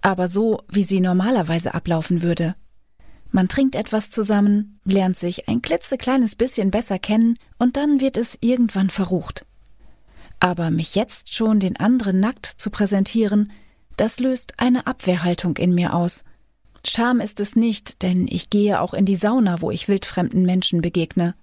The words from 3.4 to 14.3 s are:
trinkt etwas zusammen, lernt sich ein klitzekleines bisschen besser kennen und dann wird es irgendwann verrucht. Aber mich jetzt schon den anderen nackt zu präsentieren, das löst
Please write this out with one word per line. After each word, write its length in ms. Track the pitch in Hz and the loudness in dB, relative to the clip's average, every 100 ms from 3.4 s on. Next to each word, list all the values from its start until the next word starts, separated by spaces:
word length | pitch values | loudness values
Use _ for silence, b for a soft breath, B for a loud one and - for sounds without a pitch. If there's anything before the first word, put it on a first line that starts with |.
| 185 | 0
trinkt 280 | - 269 - | 2 0 0
etwas 360 | 214 214 214 | -2 -2 -2
zusammen, 680 | - 208 208 208 208 208 - | -2 0 2 4 2 -2 -8
lernt 340 | - 196 185 180 | 0 2 2 0
sich 300 | 175 180 - | -2 -6 -4
ein 140 | 233 | -4
klitzekleines 760 | - - - 262 - 262 233 - | -2 -2 0 -2 0 2 2 0
bisschen 340 | 254 - 196 | -2 0 0
besser 300 | 202 240 185 | 0 -2 -2
kennen 380 | - 214 226 233 b b | 0 2 2 0 b b
und 200 | 247 269 | 0 0
dann 240 | 294 285 | 2 2
wird 160 | 269 240 | 2 0
es 200 | 233 - | -4 0
irgendwann 480 | 233 254 226 190 196 | 0 2 2 2 0
verrucht. 560 | - 180 180 - - - - - - b b b b b b | 0 0 -2 -4 -14 -16 -20 -20 -20 b b b b b b
Aber 300 | 180 175 165 | -2 0 -2
mich 260 | 165 165 - | -2 -2 -2
jetzt 380 | 233 - - | 0 -2 -4
schon 260 | - 220 214 | -2 0 2
den 160 | 190 - | 0 0
anderen 400 | 214 254 202 185 | 2 2 2 2
nackt 260 | 208 269 - | 0 -2 -10
zu 240 | - - | -4 -6
präsentieren, 840 | - 202 202 196 226 214 208 208 B B B B - | 0 0 2 0 0 2 2 0 B B B B -2
das 240 | 214 - | 0 0
löst 360 | 254 | 0